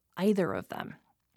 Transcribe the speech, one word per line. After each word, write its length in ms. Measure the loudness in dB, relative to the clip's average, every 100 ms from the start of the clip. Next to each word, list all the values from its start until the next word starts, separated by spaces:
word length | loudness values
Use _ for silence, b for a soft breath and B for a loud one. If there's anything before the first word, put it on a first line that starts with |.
| _ 0
either 360 | 2 4 2
of 140 | -2 -8
them. 280 | -10 -12 -14 _ _ _